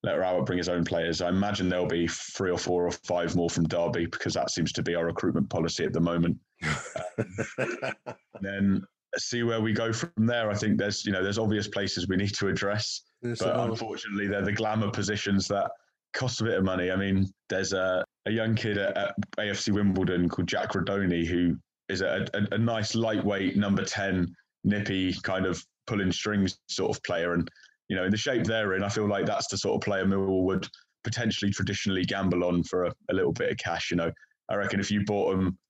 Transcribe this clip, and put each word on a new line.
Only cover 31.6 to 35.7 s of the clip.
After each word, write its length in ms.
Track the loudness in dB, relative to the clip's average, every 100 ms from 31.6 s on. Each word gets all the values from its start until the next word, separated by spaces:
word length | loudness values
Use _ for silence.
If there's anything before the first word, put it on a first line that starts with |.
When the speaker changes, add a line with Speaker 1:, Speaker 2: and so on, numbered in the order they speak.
| -2 -2 0 0
Speaker 1:
gamble 400 | 0 0 0 2
on 200 | 2 2
for 200 | 2 0
a, 80 | 0 -2 -4
a 40 |
little 180 | 0 2
bit 180 | 2 -2
of 40 | -2
cash. 320 | -4 -4 -2
You 60 | 0
know, 140 | 0 -4 -18 _ -6
I 60 | -2
reckon 240 | 0 -2
if 100 | 0
you 140 | 0
bought 280 | 2 2 2
'em 220 | 2 2 0 _